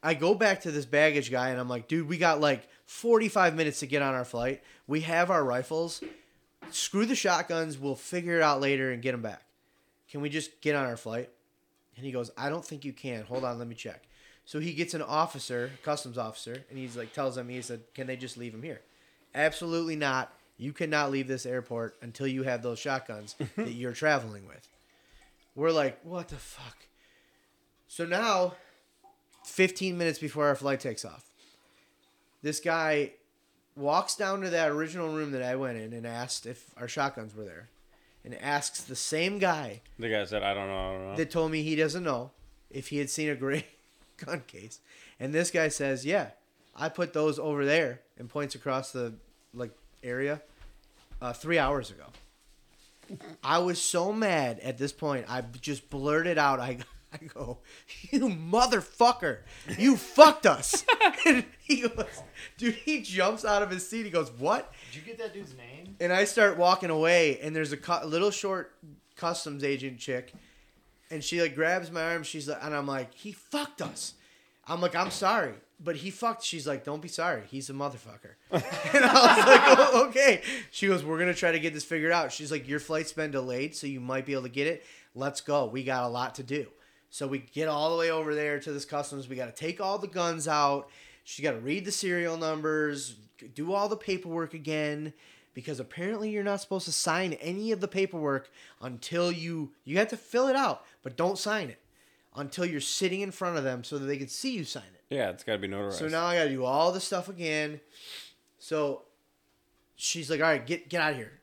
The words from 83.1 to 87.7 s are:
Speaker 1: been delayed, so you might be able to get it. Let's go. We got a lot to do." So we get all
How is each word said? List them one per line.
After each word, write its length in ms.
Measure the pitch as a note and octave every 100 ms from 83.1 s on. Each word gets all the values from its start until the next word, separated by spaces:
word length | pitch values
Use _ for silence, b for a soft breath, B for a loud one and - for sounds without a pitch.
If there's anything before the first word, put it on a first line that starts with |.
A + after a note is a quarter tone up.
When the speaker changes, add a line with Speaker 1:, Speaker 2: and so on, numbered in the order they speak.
Speaker 1:
been 200 | - D#3
delayed, 420 | C#3 B2+ B2 C3+
so 140 | - C#3+
you 120 | C3+
might 260 | B2 C3 C3+
be 60 |
able 100 | C#3
to 40 | B2+
get 200 | B2 D3
it. 160 | E3+ B B B A#2
Let's 240 | C3+ C#3+
go. 260 | - C#3+ B2
We 160 | B2
got 220 | B2+ C3
a 40 | B2
lot 280 | A#2+ B2+ B2
to 80 |
do." 220 | B2 C#3+ C3+ _ b b b
So 160 | - C#3
we 120 | C#3
get 280 | - D3
all 220 | D#3